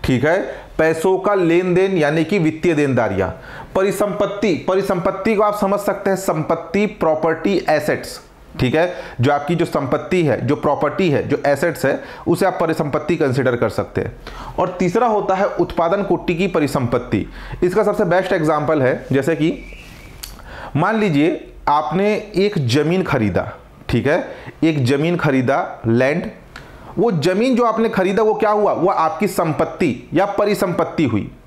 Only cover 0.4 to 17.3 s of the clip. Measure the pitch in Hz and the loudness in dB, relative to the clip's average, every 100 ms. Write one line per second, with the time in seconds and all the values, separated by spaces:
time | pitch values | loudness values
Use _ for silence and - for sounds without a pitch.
0.4 | - - - - 160 160 175 190 190 202 | -2 -10 -10 0 2 2 2 2 2 2
1.4 | 170 170 185 175 196 185 147 160 160 202 | 4 2 4 2 2 2 2 2 0 2
2.4 | 156 156 175 151 147 123 110 95 92 - | 0 0 0 2 2 2 0 0 -2 -4
3.4 | - - - - 202 - 208 180 202 - | -16 -16 -6 0 0 0 -2 0 -4 0
4.4 | 220 143 - 190 196 180 190 190 220 202 | -2 0 0 0 0 -2 -2 -2 0 2
5.4 | 208 208 196 202 208 190 202 185 185 156 | 2 2 0 0 -2 -2 0 0 0 -2
6.4 | - 165 - 196 208 208 165 156 165 160 | -2 -4 -2 -2 -2 0 0 2 0 0
7.4 | 202 196 - 156 139 127 - - - - | 0 0 2 0 0 -4 -4 -14 -18 -20
8.4 | - - 123 156 175 - - - 127 143 | -18 -2 0 2 0 -2 -12 -2 2 2
9.4 | - 170 165 151 135 147 - 185 156 107 | 0 -2 0 -2 0 -2 0 2 2 0
10.4 | 123 - - 143 147 - 185 135 110 143 | 0 0 0 0 0 2 2 2 0 0
11.4 | 143 143 170 151 135 277 - - - 170 | 2 2 0 0 -2 -2 -6 -8 -2 2
12.4 | 190 180 165 160 151 147 - 165 147 127 | 2 0 -2 0 -2 -2 -2 0 2 2
13.4 | 131 120 117 - 98 - 95 - - - | 2 2 0 -2 -4 -4 -6 -8 -16 -14
14.4 | - - 175 175 180 202 240 214 190 190 | -10 -4 -4 0 0 2 2 2 0 0
15.4 | 202 - 170 - 170 196 175 175 - 165 | 0 0 -2 0 0 0 0 -2 0 0
16.4 | 190 175 143 143 123 123 123 104 - | 0 0 0 0 0 -2 0 -2 -4